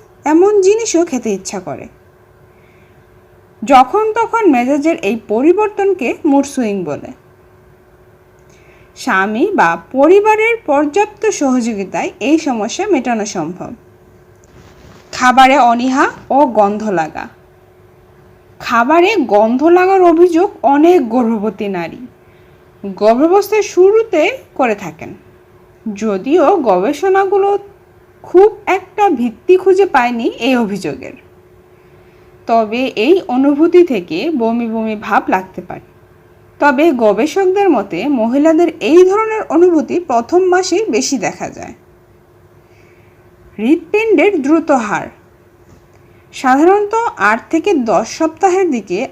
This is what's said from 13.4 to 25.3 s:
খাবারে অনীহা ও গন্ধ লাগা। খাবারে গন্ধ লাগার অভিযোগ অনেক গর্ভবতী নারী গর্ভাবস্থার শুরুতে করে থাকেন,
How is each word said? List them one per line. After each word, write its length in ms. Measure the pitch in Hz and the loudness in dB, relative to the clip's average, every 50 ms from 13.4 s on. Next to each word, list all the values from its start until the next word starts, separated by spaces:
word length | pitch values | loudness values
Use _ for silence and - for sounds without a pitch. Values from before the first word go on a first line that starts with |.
| 151 156 180 - 156 - - - _ _ _ _ _ _ _ _ _ _ _ _ _ _ - - - - - - - - - - - - | -8 -8 -10 -12 -14 -16 -16 -20 _ _ _ _ _ _ _ _ _ _ _ _ _ _ -20 -20 -20 -20 -20 -20 -20 -20 -20 -20 -20 -20
খাবারে 460 | - - 254 254 240 254 262 262 269 | -6 0 0 2 4 6 6 6 6
অনীহা 520 | 294 247 240 233 240 240 262 254 277 320 466 480 - - - | 4 4 2 2 0 0 -2 0 0 0 -2 -2 -8 -6 -2
ও 160 | 233 269 294 | 0 2 2
গন্ধ 440 | 262 220 214 208 202 208 208 214 220 | 2 2 2 0 0 0 -4 -4 -4
লাগা। 380 | 190 165 160 151 - - - - - _ _ _ _ _ _ _ _ _ - - _ _ _ _ _ _ - _ - _ _ _ - - | -4 -4 -4 -6 -8 -12 -14 -14 -16 _ _ _ _ _ _ _ _ _ -20 -20 _ _ _ _ _ _ -20 _ -20 _ _ _ -20 -16
খাবারে 560 | - - 247 226 233 262 311 349 349 392 453 | -8 -4 -2 0 0 2 2 2 2 2 0
গন্ধ 480 | 381 269 220 196 208 214 226 240 254 294 | 0 0 0 2 2 2 2 0 0 2
লাগার 380 | 339 349 359 359 370 392 381 359 | 4 4 4 4 2 2 4 4
অভিযোগ 480 | 349 320 330 349 370 330 320 381 403 - - - | 4 4 4 4 4 4 2 0 -2 -2 -2 0
অনেক 460 | 277 277 294 311 339 359 349 262 220 | 0 2 4 4 4 4 4 2 0
গর্ভবতী 580 | 220 262 240 226 233 214 196 220 214 - 214 | -2 -2 0 0 -2 -2 -4 -6 -6 -6 -6
নারী 340 | 202 190 175 170 160 - - 247 - - _ _ _ _ _ _ _ _ _ _ _ _ _ - | -6 -6 -6 -8 -10 -12 -16 -18 -20 -20 _ _ _ _ _ _ _ _ _ _ _ _ _ -14
গর্ভাবস্থার 800 | 196 190 180 202 214 226 247 302 330 370 403 392 392 427 427 | -12 -6 0 2 2 2 4 2 2 2 2 0 0 -2 -2
শুরুতে 760 | 392 - - 349 359 392 427 440 440 440 - 311 311 415 523 523 - _ - | -2 -2 2 2 4 4 4 2 0 0 0 0 0 -2 -2 -6 -12 _ -6
করে 200 | - 277 233 208 | -4 -2 -2 -2
থাকেন, 380 | 202 202 160 156 - - - 196 - - - | -4 -8 -14 -14 -14 -16 -18 -18 -20 -20 -20